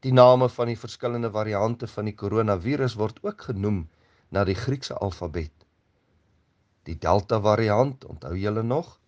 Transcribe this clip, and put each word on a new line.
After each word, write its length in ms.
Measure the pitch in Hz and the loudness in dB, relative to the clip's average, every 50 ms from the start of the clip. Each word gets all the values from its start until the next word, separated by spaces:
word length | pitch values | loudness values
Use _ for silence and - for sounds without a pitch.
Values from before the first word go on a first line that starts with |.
Die 120 | - 135 127 | 0 4 8
name 360 | 127 123 123 127 127 127 123 | 10 10 10 10 8 4 0
van 240 | - - 120 117 117 | 0 -2 -4 -4 -4
die 80 | 110 | -8
verskillende 500 | - 117 - - - 120 120 120 117 113 | -8 -14 -14 -8 -8 -6 -4 -4 -4 -4
variante 560 | 101 107 107 107 107 98 101 113 120 113 - | -4 -4 -4 -2 -2 0 0 -2 -2 -4 -8
van 220 | 107 - - 107 107 | -12 -8 -6 -6 -6
die 80 | 101 | -6
koronavirus 800 | - 107 101 101 110 113 107 101 92 85 113 143 143 135 127 107 | -6 -6 -2 0 0 2 2 0 0 0 -4 -2 -2 -2 -4 -2
word 240 | 107 107 107 113 - _ | -2 -4 -4 -4 -6 _
ook 220 | 202 208 - - - | -10 -10 -10 -10 -8
genoem 340 | 123 95 98 104 107 95 85 - _ _ _ _ _ _ _ _ - | -6 -4 -2 -2 -2 -2 -6 -10 _ _ _ _ _ _ _ _ -2
na 120 | 95 101 92 | -2 0 0
die 80 | 98 | -2
Griekse 400 | 95 - - 135 135 - - - - - | -4 -4 -6 -6 -6 -6 -10 -8 -6 -6
alfabet. 460 | 101 87 - 87 85 73 87 80 78 _ _ _ _ _ _ _ _ _ _ _ _ _ _ _ _ _ _ _ _ _ _ _ _ _ _ _ 82 | -6 -6 -6 -10 -8 -6 -8 -8 -8 _ _ _ _ _ _ _ _ _ _ _ _ _ _ _ _ _ _ _ _ _ _ _ _ _ _ _ -12
Die 80 | 82 78 | -12 -6
Delta 420 | - 80 87 104 101 - 117 110 | 0 2 2 2 2 0 -2 0
variant, 640 | 101 107 104 104 113 107 104 107 127 143 135 135 - | 2 2 2 2 2 2 2 2 2 0 -2 -10 -16
onthou 300 | - 82 80 - 65 85 | -18 -18 -14 -10 -8 -8
julle 260 | 92 95 107 107 110 113 | -4 -4 -4 -2 -2 -2
nog? 360 | 117 127 151 175 - - _ _ | -2 -2 -4 -4 -6 -16 _ _